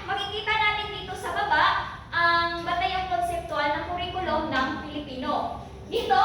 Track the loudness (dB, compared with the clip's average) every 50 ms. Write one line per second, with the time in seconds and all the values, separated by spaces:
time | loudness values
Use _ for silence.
0 | -6 -4 -4 -4 -4 -4 -6 -4 -2 0 0 2 2 2 0 0 -2 -6 -6 -8
1 | -8 -8 -8 -6 -6 -4 -2 -2 0 2 4 4 6 4 4 2 0 -4 -8 -12
2 | -10 -4 0 4 4 6 6 4 4 2 0 -2 -2 -2 0 0 0 0 0 0
3 | 0 0 0 0 2 0 0 -2 -4 -2 0 0 2 2 0 0 -2 -2 -4 -4
4 | -4 -4 -2 -2 0 0 2 0 0 0 2 2 2 0 0 -4 -6 -6 -6 -8
5 | -8 -6 -6 -6 -2 -2 0 0 0 -2 -4 -8 -10 -12 -14 -14 -8 -4 -2 -2
6 | 0 4 4 6 6